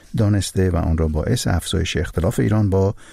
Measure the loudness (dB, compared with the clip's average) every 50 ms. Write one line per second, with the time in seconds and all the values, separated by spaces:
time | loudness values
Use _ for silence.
0 | -16 -6 -2 0 2 2 2 2 0 -2 0 0 0 2 2 0 0 0 2 2
1 | 0 0 0 -2 0 0 0 0 0 0 -2 -2 -2 -2 -2 -2 -2 -2 -2 -4
2 | -4 -4 -2 -2 -2 0 0 0 0 2 2 2 2 2 2 2 2 0 -2 -4
3 | -10 -20